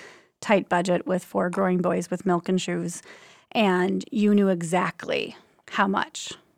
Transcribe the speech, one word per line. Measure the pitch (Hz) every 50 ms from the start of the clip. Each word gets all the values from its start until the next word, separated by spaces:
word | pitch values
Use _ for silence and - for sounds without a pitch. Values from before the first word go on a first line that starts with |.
| - - - - _ _ _ -
tight | - - 220 196 - -
budget | 185 175 175 185 180 170 -
with | - 185 180 -
four | - - 196 185 180
growing | 175 196 196 185 180 180
boys | 180 175 175 180 175 -
with | 180 180 -
milk | 196 180 170 - -
and | 185 185
shoes, | - - 175 175 175 170 170 - - - - - - - - - _ _
and | - 233 220 196 185 180 180 196 190 185 185 -
you | - 226 202 208 208
knew | 202 202 190
exactly | 190 170 170 160 175 180 180 175 - - - - - 139 - - - - - _ _ _ - -
how | - - 202 196
much | 196 - - - - - - - - - _ _ _